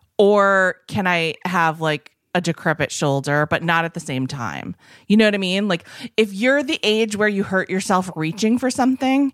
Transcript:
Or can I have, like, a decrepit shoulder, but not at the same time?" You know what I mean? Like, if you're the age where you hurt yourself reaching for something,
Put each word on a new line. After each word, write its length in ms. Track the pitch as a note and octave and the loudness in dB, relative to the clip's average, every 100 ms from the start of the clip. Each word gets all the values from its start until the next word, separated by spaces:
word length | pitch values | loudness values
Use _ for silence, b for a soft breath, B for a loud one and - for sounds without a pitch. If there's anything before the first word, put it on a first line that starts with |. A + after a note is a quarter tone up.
| _ - | _ 2
Or 600 | G3+ G#3 G3 F#3+ F#3 - - | 4 6 4 4 2 -2 -6
can 180 | G#3 F#3 | -2 0
I 280 | E3+ D#3+ - | 0 -2 -4
have, 380 | F3+ F3+ E3 D#3+ | -4 0 0 0
like, 300 | D#3 D3 - _ _ F3+ | -2 -2 -6 _ _ -2
a 40 | |
decrepit 500 | E3+ - E3 D3+ C#3 | -2 -2 -2 -2 -4
shoulder, 560 | - D3 C#3 C#3 D3 D3+ | -2 0 0 0 0 0
but 160 | D#3+ | -2
not 220 | E3 E3 | 0 0
at 100 | E3 | -2
the 60 | E3 | -6
same 260 | D#3+ C3 C3 | -8 -4 -4
time?" 480 | C#3 G#2+ C#2+ - - B B - | -6 -8 -8 -12 -14 B B 2
You 100 | G#3+ | 4
know 60 | G#3+ | 4
what 80 | |
I 40 | G3+ | 2
mean? 300 | F#3 F#3+ G#3 | -2 -2 -2
Like, 180 | E3+ B B B3 - | -4 B B -4 0
if 160 | G#3+ | 0
you're 300 | F#3+ B3 C#4+ | 0 2 2
the 180 | C#4 D#4+ | 0 -2
age 320 | G#3 G#3+ A3 G3+ | 0 0 0 0
where 120 | G#3 | 0
you 140 | G3 | 0
hurt 240 | - F#3 - | -2 -2 -2
yourself 420 | F#3+ G3+ F#3 F#3 D#3+ | -4 0 0 0 -6
reaching 420 | D#3 F#3+ A3 A#3+ | -6 -2 0 0
for 120 | B3+ | 0
something, 640 | B3+ B3+ C4 C4 C4+ C#4 | 0 0 0 0 2 0